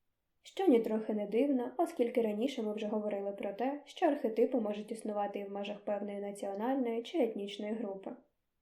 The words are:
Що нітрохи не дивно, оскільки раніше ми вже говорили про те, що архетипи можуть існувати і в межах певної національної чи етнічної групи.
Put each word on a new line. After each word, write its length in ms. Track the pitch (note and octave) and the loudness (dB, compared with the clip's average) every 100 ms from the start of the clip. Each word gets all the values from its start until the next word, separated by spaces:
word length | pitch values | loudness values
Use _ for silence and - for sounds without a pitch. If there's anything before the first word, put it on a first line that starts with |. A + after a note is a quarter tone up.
| _ _ _ _ | _ _ _ _
Що 240 | - - F#4+ | -14 2 6
нітрохи 460 | A#3 A3 A3 - | 6 6 0 0
не 140 | G#3 G3+ | -2 0
дивно, 440 | A3 C#4+ B3+ B3 - | 2 4 4 0 0
оскільки 440 | E4 - A#3 A#3+ | -2 2 2 2
раніше 400 | A3 G#3 C4 - | 2 2 -2 0
ми 120 | G#3+ | -4
вже 140 | G#3+ G#3+ | -2 -2
говорили 440 | A3 G#3+ G3+ G3+ | -2 0 -2 -4
про 220 | G3 G3+ | -4 -6
те, 280 | G3 B3+ C#4+ - | -2 -2 -2 -8
що 200 | - E4+ | 2 2
архетипи 540 | C#4+ A3+ A3+ B3 B3 | 4 0 4 4 4
можуть 320 | G#3 G#3 - | 0 -4 -6
існувати 480 | A3 G#3+ G#3 G3+ G3+ | -6 -4 -2 -2 -4
і 40 | |
в 80 | G3 | -6
межах 280 | G3+ G#3 G3+ | -6 -6 -6
певної 400 | - G3+ G#3 G3+ | -4 -4 -4 -6
національної 840 | G3+ G3+ G3+ G3 A#3+ C4+ A#3 A3+ | -6 -6 -6 -2 0 2 0 -2
чи 140 | A#3+ E4+ | -2 2
етнічної 560 | A3+ G#3 G3+ - G#3 | 2 0 -6 -6 -6
групи. 380 | G#3+ G3+ G3 - B3+ _ _ _ _ | -4 -4 -6 -10 -14 _ _ _ _